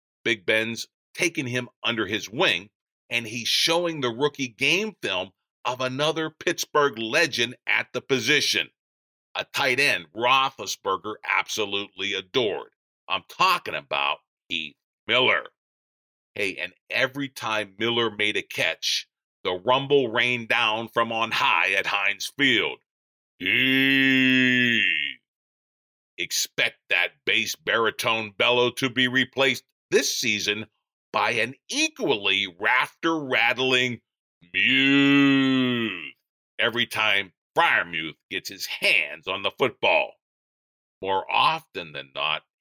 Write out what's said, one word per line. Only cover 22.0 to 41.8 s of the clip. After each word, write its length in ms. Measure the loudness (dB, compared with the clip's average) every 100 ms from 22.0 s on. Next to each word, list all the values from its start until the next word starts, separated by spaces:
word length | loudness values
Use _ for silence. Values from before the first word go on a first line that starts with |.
| -2 -4 -6 0
Field. 400 | 2 4 2 -4 _ _ _ _ _ -6
Yee! 1800 | 0 2 2 2 4 4 4 4 4 4 4 4 4 2 2 0 -4 -8 _ _ _ _ _ _ _ _ _ -10
Expect 640 | -6 -4 -4 -2 -2 -4 -4
that 220 | -2 -2 -4 -2
bass 280 | 0 -2
baritone 760 | -4 -2 2 2 0 -2 -2 -4 -2
bellow 320 | 2 4 2
to 180 | 0 -4
be 200 | 0 0
replaced 560 | 0 -2 0 0 0 -8 _ _
this 260 | 0 0 -2
season 480 | -2 -2 -2 -4 -6 _ _ _ _
by 200 | -2 0
an 200 | 0 -2 -6 -8
equally 800 | -2 -2 -2 -2 0 0 0 -2 -2
rafter-rattling 1400 | 0 2 0 -2 -2 -2 0 2 2 2 2 2 0 -4 _ _ _ _ _
mew 1400 | 0 2 4 4 6 6 6 6 4 4 2 0 -2 -4 -6 -12 -18 _ _ _ -4
every 280 | -2 0 -2
time 480 | -2 0 0 -2 _ _
Freiermuth 640 | 0 2 2 0 -4 -6 -10 _
gets 180 | -10 -8
his 160 | -10
hands 640 | -10 -4 0 0 0 -6 -6
on 140 | -4
the 100 | -4 0
football. 540 | -2 0 2 2 0 -6 _ _ _ _ _ _ _ _
More 280 | -2 -2 0
often 600 | 0 2 0 -6 -14